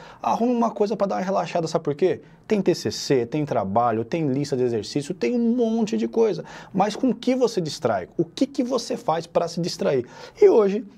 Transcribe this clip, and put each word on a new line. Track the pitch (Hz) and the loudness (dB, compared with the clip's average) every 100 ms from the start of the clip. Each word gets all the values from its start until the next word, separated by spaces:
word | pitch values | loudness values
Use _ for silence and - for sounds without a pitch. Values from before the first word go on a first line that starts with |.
| - - | -20 -6
arrume | - 196 240 | -2 0 0
uma | 240 226 | 0 0
coisa | 220 208 214 | 0 -2 0
pra | 202 | -2
dar | 208 | -2
uma | |
relaxada, | 190 196 170 175 165 | -2 -2 -2 -2 -2
sabe | 165 | -2
por | 151 143 | -2 0
quê? | 185 123 - - - | 2 0 -6 -12 -2
Tem | 208 | 0
T | 185 | 2
C | 160 110 | 0 -2
C, | - - 135 117 | -4 0 2 2
tem | 156 | -2
trabalho, | 147 127 95 110 120 113 | -2 -2 0 2 2 0
tem | 113 170 151 | -2 -2 0
lista | 131 143 127 | -2 -2 0
de | |
exercício, | 123 117 101 147 139 | 0 0 -2 -4 -4
tem | - 233 | -4 -2
um | 240 233 247 | 0 0 2
monte | 226 226 214 220 | 0 0 0 -2
de | 226 | -2
coisa. | 226 220 165 - - - | 2 2 0 -8 -16 -6
Mas | - 208 | 0 0
com | 208 262 | 0 0
o | |
que | - - | 0 0
você | 262 240 190 | 2 2 0
distrai? | 156 - 117 98 85 - | -4 -2 0 0 -4 -4
O | |
que | 160 - 262 | -4 -2 -2
que | - | -2
você | 240 254 - 240 | -2 -2 -4 -6
faz | - 165 165 | -2 -2 0
pra | 175 170 | -2 -2
se | 170 | -4
distrair? | 175 - 196 135 - - - - | -4 -2 0 0 -2 -10 -8 4
E | 403 | 6
hoje, | 262 202 208 - | 8 4 2 -6